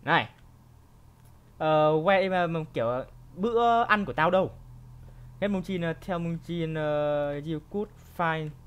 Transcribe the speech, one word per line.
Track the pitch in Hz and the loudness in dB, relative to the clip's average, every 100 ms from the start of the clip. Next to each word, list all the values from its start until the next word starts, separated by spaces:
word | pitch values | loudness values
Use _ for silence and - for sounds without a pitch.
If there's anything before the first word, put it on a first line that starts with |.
Này. | 139 160 107 - - - - - - - - - - - - - | 2 0 0 -10 -20 -20 -20 -20 -20 -20 -20 -20 -20 -20 -20 -4
Ờ, | 156 156 156 | 2 4 4
where, | 156 160 190 190 | 4 4 4 4
ờ, | 185 175 165 165 | 2 0 -2 -4
kiểu, | - 117 | -2 -2
ờ, | 123 - - - | -2 -6 -14 -20
bữa | - 208 226 233 233 | -4 0 2 4 4
ăn | 233 208 | 4 2
của | 196 | 0
tao | 127 160 | 0 2
đâu? | 185 180 - - - - - - - - - | 4 0 -6 -20 -20 -20 -20 -20 -20 -20 -6
Hết | 196 | -2
Mung | 196 | -2
Jin, | 175 190 | -2 -4
ờ, | 170 | -4
theo | 160 - 175 | -6 -6 -4
Mung | 170 165 - | -4 -6 -6
Jin, | 170 160 156 | -4 -4 -2
ờ, | 151 151 147 147 147 143 151 | -2 0 0 0 -2 -4 -6
you | 156 - | -8 -6
could | 202 214 - - - | -6 -6 -10 -20 -4
find. | 170 160 156 147 | -2 -2 -6 -10